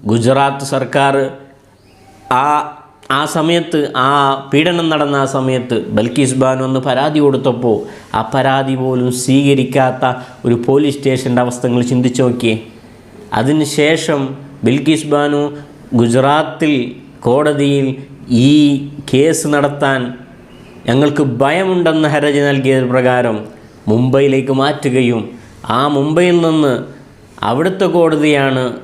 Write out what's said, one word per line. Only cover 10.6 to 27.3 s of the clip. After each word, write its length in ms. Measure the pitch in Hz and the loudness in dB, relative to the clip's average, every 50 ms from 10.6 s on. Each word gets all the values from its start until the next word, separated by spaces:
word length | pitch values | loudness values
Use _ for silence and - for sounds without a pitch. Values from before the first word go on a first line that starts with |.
| 120 | 2
പോലീസ് 300 | - 135 139 151 143 135 - | 2 2 2 2 0 -2 -2
സ്റ്റേഷൻ്റെ 420 | - 135 131 127 - 127 123 123 123 | -2 -2 -2 0 -2 0 0 0 0
അവസ്ഥ 180 | 123 123 - - | -2 -4 -4 -2
നിങ്ങൾ 160 | 127 120 123 120 120 | 0 0 0 0 0
ചിന്തിച്ച് 300 | 135 123 123 123 120 - 131 | 0 0 0 0 0 2 0
നോക്കിയേ. 300 | 123 117 - 120 113 110 110 - - - - - - - - - - - - - - - 107 | 0 0 0 0 -2 -2 -2 -6 -14 -20 -20 -20 -20 -20 -20 -20 -20 -20 -20 -12 -6 -4 -2
അതിനുശേഷം 840 | 117 135 151 156 151 139 - - 147 151 165 160 - - 156 139 135 131 135 - - - - - - | 0 0 0 0 0 -2 0 0 2 2 2 0 0 -2 -2 -2 -2 -6 -8 -14 -16 -20 -14 -2 0
ബിൽക്കീസ് 420 | - 127 147 143 156 160 151 151 151 143 | 0 0 2 2 0 0 0 0 -2 0
ബാനു 280 | 143 147 147 147 147 147 147 147 147 - - - - - - - 117 | 0 0 0 0 -2 -2 -4 -6 -12 -18 -20 -20 -20 -12 -2 0 2
ഗുജറാത്തിൽ 720 | 117 117 117 131 131 139 147 156 156 160 156 - 165 151 147 131 120 - - - - - - - - | 2 4 2 2 2 4 2 2 0 -2 -4 -2 0 0 0 0 -2 -6 -10 -16 -20 -20 -20 -6 -2
കോടതിയിൽ 640 | 120 123 143 151 151 147 139 143 143 139 139 135 135 135 - - - - - - - 123 117 127 139 | 0 2 2 2 0 0 0 0 2 2 2 0 -2 -4 -6 -12 -18 -20 -20 -6 0 2 4 4 6
ഈ 20 | 147 151 147 143 143 135 143 143 143 - - - | 6 6 4 4 2 0 -4 -8 -12 -14 -6 -2
കേസ് 360 | - 127 143 160 156 160 - 151 147 | 0 2 2 2 0 -2 -2 -2 0
നടത്താൻ 480 | 143 143 139 147 143 143 135 135 131 123 120 123 - - - - - - - - - - - - - - | 0 0 -2 -2 -2 -2 -2 0 -2 -4 -6 -10 -14 -18 -20 -20 -20 -20 -20 -20 -20 -20 -20 -20 -10 -4
ഞങ്ങൾക്ക് 360 | - 120 135 147 147 143 151 147 135 120 117 | 0 2 2 2 2 2 0 -2 -2 0 0
ഭയമുണ്ടെന്ന് 680 | 135 139 156 180 190 190 185 180 175 165 156 160 156 151 151 | 0 0 2 0 0 0 0 0 0 2 2 2 0 0 0
ഹർജി 280 | 147 143 147 139 143 143 143 | 0 0 0 0 2 2 2
നൽകിയത് 360 | 139 135 131 135 135 131 127 123 123 | 0 0 2 2 2 2 2 2 0
പ്രകാരം 440 | 131 123 127 127 123 120 120 107 104 107 - - - - - - - - 107 | 2 2 2 2 2 0 0 -2 -4 -8 -12 -18 -20 -20 -20 -20 -8 -2 0
മുംബൈയിലേക്ക് 640 | 107 117 123 127 127 135 139 139 135 135 135 135 135 135 | 2 2 2 2 2 4 4 4 2 0 0 0 0 0
മാറ്റുകയും 600 | 135 143 147 143 - 135 123 127 127 120 120 113 101 - - - - - - - - - 107 123 | 0 0 -2 -2 -4 -2 0 2 2 2 0 -2 -4 -8 -12 -18 -20 -20 -20 -16 -6 -4 -2 0
ആ 20 | 139 147 147 | 0 0 0
മുംബൈയിൽ 420 | 139 139 151 156 170 180 180 175 175 165 | 0 0 0 2 2 2 2 2 2 2
നിന്ന് 260 | 165 160 156 151 139 123 113 - - - - - - - - - - | 2 2 2 2 2 0 -2 -6 -10 -16 -20 -20 -20 -20 -20 -20 -20